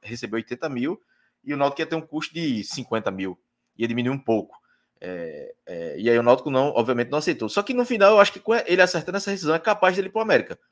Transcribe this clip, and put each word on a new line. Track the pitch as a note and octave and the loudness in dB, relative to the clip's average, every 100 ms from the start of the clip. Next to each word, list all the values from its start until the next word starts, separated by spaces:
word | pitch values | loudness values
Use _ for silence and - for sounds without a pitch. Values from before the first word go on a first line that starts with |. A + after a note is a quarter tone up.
receber | A2 A#2+ A2+ A2+ | -14 -12 -6 -6
oitenta | - B2 D#3+ | -6 -8 -6
mil, | B2+ C3+ G3 _ _ _ _ | -4 -6 -6 _ _ _ _
e | C3+ | -8
o | C#3+ | -2
Náutico | C#3+ C#3+ | -2 -2
ia | D#3 | -6
ter | |
um | E3 | -6
custo | D3+ D3+ D#3 | -6 -8 -8
de | D#3+ D#3+ A2+ | -6 -4 -4
cinquenta | G2+ - A#2+ A2+ G#2 | -6 -10 -6 -4 -4
mil, | F#2+ F#2+ F2+ _ _ _ - | -6 -8 -10 _ _ _ -6
ia | A2+ | -4
diminuir | A#2 B2 | -2 -2
um | C3+ | -4
pouco. | B2 A2+ G2+ - _ _ _ _ | 0 -2 -2 -14 _ _ _ _
É, | F2+ F2+ E2 D2 C#2 - | -12 -10 -10 -12 -16 -18
é, | - F2 E2 D2 | -14 -10 -10 -2
e | A2 | 2
aí | A#2 | 4
o | |
Náutico, | A#2 C3 D3+ | 6 4 4
não, | C3 C#3 | 0 2
obviamente, | A#2+ A#2 A#2+ A#2+ | 0 0 0 -2
não | C#3+ | -2
aceitou. | D3+ C#3 A2 | -2 -2 -2
Só | G#3 | -2
que | G#3 | -2
no | B3 | -2
final, | A#3+ A#3 G3 | -2 4 6
eu | G#3+ | 8
acho | G3+ | 6
que | - | 2
com | - | -2
ele | A3+ - F3+ | 0 2 4
acertando | F3+ F3+ D3+ F#3+ | 4 2 -4 -6
essa | G3 | -4
rescisão, | G3 D#3+ | -4 0
é | D#3+ | 0
capaz | F#3+ G3+ F#3 | 2 2 2
dele | F#3 F#3+ | 2 -2
ir | |
pro | A3 | -2
América, | A3 C#3 - - _ | 2 2 2 -12 _